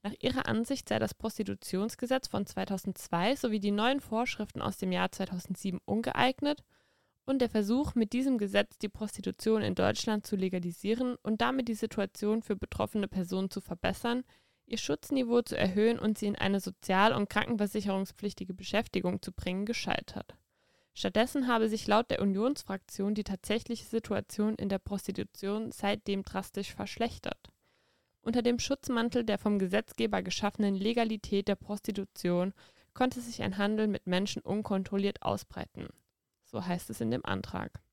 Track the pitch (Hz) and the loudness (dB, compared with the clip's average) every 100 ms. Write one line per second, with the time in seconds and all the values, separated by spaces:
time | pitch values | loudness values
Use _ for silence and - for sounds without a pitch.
0 | 202 240 - 254 - 226 233 269 - 214 | -6 -2 -2 0 0 0 0 -4 0 0
1 | 220 - 226 - 196 196 - 185 220 - | 0 -2 -8 -4 -4 -4 -4 -2 -2 -4
2 | 247 262 - - 202 - 185 190 - - | 0 0 0 -4 -4 -4 -4 -2 -4 -8
3 | - 170 190 277 247 214 202 202 226 277 | -2 0 2 2 0 0 2 2 2 2
4 | - 220 254 - 214 - - 196 190 180 | 0 -2 -2 -2 -6 -4 -4 -2 -2 0
5 | 190 - 190 180 - 185 196 185 - 202 | 0 -2 -6 -6 -6 -6 -4 -4 -2 -2
6 | 240 - 247 262 285 294 - _ _ _ | 0 2 2 4 0 0 -6 _ _ _
7 | _ _ - 269 240 220 202 247 294 240 | _ _ -2 2 4 2 4 4 4 2
8 | 220 240 269 247 202 202 208 - 208 - | 2 2 2 2 4 2 2 -2 -6 -4
9 | 214 - 190 190 - 220 208 185 185 - | -6 -4 -6 -2 2 2 2 4 2 2
10 | - 214 - 202 185 185 175 170 196 233 | 0 -2 0 -2 0 0 -4 -4 -2 0
11 | 254 247 - 220 240 262 233 214 214 - | 0 -2 -2 2 2 2 0 -2 -2 -2
12 | 196 - 208 220 - 202 - - 220 214 | -4 0 0 2 0 -4 -4 -2 0 0
13 | 202 190 175 190 190 - - 175 185 196 | 0 -2 -2 -2 -2 -4 -8 -2 0 0
14 | 233 247 - _ _ _ _ 226 - 294 | 0 -2 -4 _ _ _ _ -6 -2 -4
15 | - 269 240 240 247 - 196 190 220 233 | 0 0 4 4 2 2 2 4 4 4
16 | 214 208 208 - 196 196 190 - - 190 | 2 2 0 0 2 2 -2 -10 0 6
17 | 214 - 208 294 - 233 208 214 202 190 | 6 6 2 0 0 0 0 0 0 0
18 | 196 - 208 - 185 185 190 202 226 190 | -2 -4 -6 -6 -10 -8 -2 0 0 0
19 | 180 190 - - - 185 208 240 - - | 0 -2 -6 -6 -4 -2 -2 -4 -2 -2
20 | - - - - _ _ _ _ _ - | -4 -12 -12 -18 _ _ _ _ _ -4
21 | 196 208 240 285 247 233 220 214 - 208 | 0 2 2 2 2 4 2 0 4 2
22 | 240 - 202 190 240 285 - 196 - - | 4 0 2 2 0 0 -6 -8 -8 -4
23 | 196 214 208 190 - 214 - 233 - 226 | -2 0 -2 -6 -2 -2 -2 -8 -2 -4
24 | - 202 202 - 214 220 202 190 - 196 | 0 -4 -2 0 0 2 -2 -2 -2 -6
25 | - 190 202 - 196 208 226 - 202 208 | -4 -4 -6 -6 -4 -4 -4 -2 0 0
26 | - 196 196 190 190 - 202 - 202 - | 0 -2 -2 -6 -6 -8 -8 -8 -8 -2
27 | 233 - - - - _ _ _ _ _ | -4 -2 -8 -8 -12 _ _ _ _ _
28 | _ _ 226 240 240 240 - 277 - 240 | _ _ -2 2 2 2 0 -2 0 0
29 | 233 247 226 202 214 208 185 202 - - | 2 0 0 2 2 2 4 2 0 -2
30 | 226 202 180 - 208 - 202 196 202 233 | 0 0 -2 0 -2 2 2 2 2 2
31 | 226 214 - 202 202 196 - 208 - 202 | 2 0 0 0 2 -2 -2 -6 -4 -4
32 | 196 - 180 175 185 - - _ _ - | -6 -4 0 2 0 -4 -20 _ _ 0
33 | 254 254 240 - 202 190 202 214 220 196 | 0 0 -8 -4 -4 0 2 2 2 0
34 | - 180 202 - - 202 214 196 190 196 | 0 0 0 -4 -2 -2 0 0 0 0
35 | 196 - - - - - - - - - | 0 -2 -4 -4 -6 -10 -10 -10 -12 -14
36 | _ _ _ _ _ - 180 175 - - | _ _ _ _ _ -6 -2 -4 -4 -4
37 | 220 240 - - - 92 - - _ | -2 -2 -2 -4 -4 -6 -6 -10 _